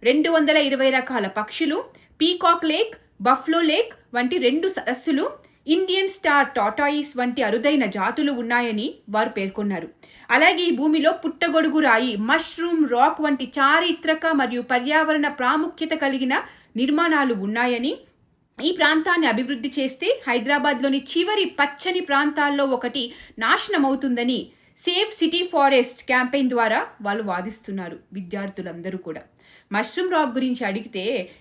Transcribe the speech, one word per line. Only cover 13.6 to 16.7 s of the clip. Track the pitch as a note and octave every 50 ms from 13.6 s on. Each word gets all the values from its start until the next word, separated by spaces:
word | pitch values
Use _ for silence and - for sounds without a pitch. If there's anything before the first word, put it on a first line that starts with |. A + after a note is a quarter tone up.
| C#4 C#4 D4 E4 F4 F4 D#4+ E4 - D#4+ D#4+ D#4+ E4
మరియు | E4 D#4+ C#4 C4 A#3 A#3 A#3+ A#3+
పర్యావరణ | - C4 B3 A#3+ C4+ D4+ D#4 D#4+ D#4 D4+ D#4 D4 D4
ప్రాముఖ్యత | C#4+ - B3+ B3 C#4+ D#4 D#4+ F4 - - D#4+ D#4
కలిగిన | D#4+ D#4 D4+ C#4 C4+ C4+ C4 B3+ C4+ F#4+ A#4+ - - - _ _